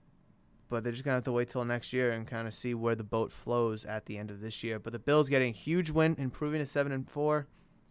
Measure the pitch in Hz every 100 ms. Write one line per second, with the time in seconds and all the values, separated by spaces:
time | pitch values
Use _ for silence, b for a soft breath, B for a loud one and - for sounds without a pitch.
0 | _ _ _ _ _ - - 117 113 120
1 | 139 127 123 120 123 131 120 120 - 127
2 | 123 113 110 117 113 - 123 117 117 113
3 | 104 113 113 - - 120 117 110 - 107
4 | - 104 107 101 110 - 117 110 117 117
5 | 123 151 139 135 127 113 - 170 160 156
6 | 160 160 131 - 151 156 139 147 139 135
7 | 131 147 151 151 139 b b b b